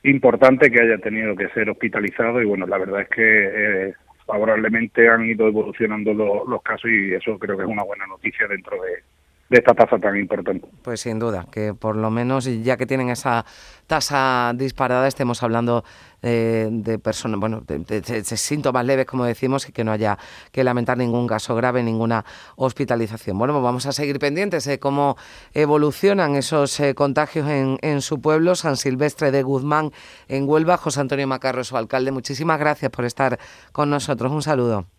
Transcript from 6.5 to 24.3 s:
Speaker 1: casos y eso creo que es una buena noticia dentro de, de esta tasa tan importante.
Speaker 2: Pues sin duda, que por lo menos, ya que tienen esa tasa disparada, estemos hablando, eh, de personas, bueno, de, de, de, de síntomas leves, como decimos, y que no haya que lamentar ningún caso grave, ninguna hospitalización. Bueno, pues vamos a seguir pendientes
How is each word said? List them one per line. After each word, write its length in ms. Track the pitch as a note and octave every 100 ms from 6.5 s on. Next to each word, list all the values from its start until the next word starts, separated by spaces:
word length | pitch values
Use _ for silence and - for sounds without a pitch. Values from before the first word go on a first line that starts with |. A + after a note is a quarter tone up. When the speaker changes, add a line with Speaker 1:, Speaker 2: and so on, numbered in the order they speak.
| A#2
Speaker 1:
casos 300 | - A2 A#2
y 240 | A2 G2 F#2
eso 240 | - G2+
creo 180 | G#2 G2
que 60 |
es 60 | F#2+
una 140 | G#2+
buena 220 | G2+ G2+ G2
noticia 420 | F#2+ G#2 - G#2
dentro 320 | G2 F#2 G2
de, 120 | F#2 F2+ _ _ _ _ _
de 80 | B2
esta 160 | B2+
tasa 240 | A#2 A2+ A2
tan 180 | G#2 G2+
importante. 520 | F#2+ G2 F2+ - - -
Speaker 2:
Pues 160 | - A2+
sin 180 | B2 A2
duda, 300 | A#2 F#2+ F2
que 220 | A2 G#2+
por 220 | G2 A2 G#2+
lo 160 | A2
menos, 340 | A2+ B2 C3 B2+ A#2
ya 140 | A#2 B2
que 80 | B2
tienen 240 | C3 B2
esa 340 | A#2+ C3+ A#2 - - - - _
tasa 680 | D#3 - C#3+ C3 B2+ A#2+ B2
disparada, 520 | C3+ - B2+ B2 C3+
estemos 340 | - B2 A#2+
hablando, 420 | A#2+ A#2 A#2+ A#2 - - - _
eh, 460 | A#2+ A#2 A2+ A2+ A2
de 300 | A2+ G#2+ A2
personas, 400 | A2+ G#2+ A#2 G#2
bueno, 220 | A2 A2
de, 180 | - D2
de, 220 | F2 G#2+
de, 120 | G2+ A#2
de 60 |
síntomas 600 | G2+ A2 - D3+ C#3 B2 B2
leves, 220 | C3+ B2+
como 180 | C3 B2
decimos, 420 | A2+ C3 C3+ -
y 40 |
que 120 | -
no 80 | A2
haya 280 | G#2+ G#2+ G2+ - - -
que 120 | -
lamentar 360 | B2+ B2 A#2+ B2+
ningún 260 | A#2+ A#2+ A#2+
caso 280 | A2 - A#2
grave, 260 | B2 B2
ninguna 440 | A#2 A2 A2+ A2+ - - - -
hospitalización. 800 | C3 - C3 A#2+ A2 A2 - F#2+
Bueno, 140 | B2+
pues 100 | D3
vamos 220 | B2 B2 C3
a 40 |
seguir 280 | C#3 D3 C#3
pendientes 460 | C#3+